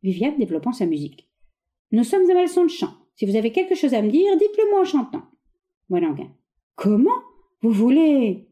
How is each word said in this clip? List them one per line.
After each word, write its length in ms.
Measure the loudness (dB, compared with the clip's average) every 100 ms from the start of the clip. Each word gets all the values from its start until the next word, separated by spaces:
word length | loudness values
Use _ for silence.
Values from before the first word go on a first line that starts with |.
Viviane 360 | -4 -2 -2 -2
développant 340 | -4 -4 -6
sa 140 | -4 -4
musique. « 420 | -4 -6 -12 _ _ _ _ _ _ _
Nous 120 | -2
sommes 240 | 0 2 4
à 40 |
ma 80 | 4
leçon 220 | 2 2
de 60 | 0
chant. 240 | 0 -10 -12 _
Si 120 | _ -2
vous 100 | 0
avez 160 | 0
quelque 220 | -2 -2
chose 200 | -2 0
à 80 | 0
me 80 | 0
dire, 260 | 2 2 2
dites-le 340 | 0 0 0
moi 100 | 2
en 40 |
chantant. » 380 | 0 -2 -4 -10 -16 _ _ _ _ _ _
Boilanguin. « 420 | -2 -2 -4 -12 _ _ _ _ -4
Comment ? 460 | 0 2 2 0 -6 _ _ _
Vous 80 | -2
voulez ? » 800 | 2 2 4 4 2 0 -4 -12